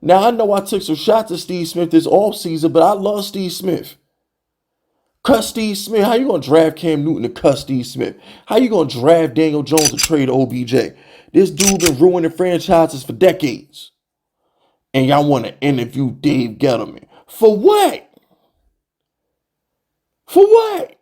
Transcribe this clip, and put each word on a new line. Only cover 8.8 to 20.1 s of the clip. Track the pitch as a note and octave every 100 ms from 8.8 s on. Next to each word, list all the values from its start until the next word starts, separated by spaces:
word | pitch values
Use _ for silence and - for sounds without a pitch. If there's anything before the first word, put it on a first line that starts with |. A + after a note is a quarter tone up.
| D3+
draft | B2 B2+ E3+ D#3+
Daniel | A#2+ D#3+ D3+
Jones | C3 D#3 D#3
to | B2
trade | - D#3+ C3+
O | B2+ C3
B | B2
J? | B2 B2 G2 - _ - _
This | - F#3+
dude | - G3 G3
been | E3+ C3+
ruining | F3 F3+ D#3+
franchises | D#3+ F#3 F3 E3 F3 D#3+ D3
for | C3
decades. | A#2 F#3 E3+ D3 A2+ - - - _ _ _ _ _ _ _ _ _ _
And | C3+ C3
y'all | C#3+ D3
wanna | C#3 A2 -
interview | C#3 C3+ A#2+ A#2+ C3+
Dave | A2 D3 C#3 A#2 G#2
Gettleman. | C3+ A#2 G2+ - _ _ _
For | - A3 G#3
what? | B3+ G#4 F#4+ E3+ - _ _ _ _ _ _ _ _ _ _ _ _ _ _ _ _ _ _ _ _